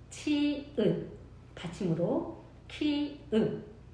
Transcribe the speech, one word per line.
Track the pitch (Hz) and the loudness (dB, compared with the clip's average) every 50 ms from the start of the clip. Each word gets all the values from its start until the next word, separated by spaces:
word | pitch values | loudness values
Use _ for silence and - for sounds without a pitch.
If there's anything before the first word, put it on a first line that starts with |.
| - - | -18 -16
치읒 | - - - 302 294 294 294 294 285 269 - - - 233 208 170 170 - - - - - - - - - - - - | -12 -4 0 2 4 4 4 4 2 0 -4 -4 2 4 4 4 4 2 -2 -8 -12 -14 -16 -18 -18 -20 -18 -16 -12
받침으로 | - - 165 - - 196 170 160 160 175 214 277 330 330 - - - - - - - - | -10 -8 -8 -4 -2 0 2 2 2 2 2 2 0 -2 -4 -8 -12 -14 -18 -20 -20 -18
키읒, | - - - 302 302 285 285 285 - - - - - 214 220 220 - - - - - - - - - | -10 -4 0 2 2 2 2 0 -2 -4 -10 -4 0 2 2 4 2 0 -4 -8 -12 -16 -18 -20 -20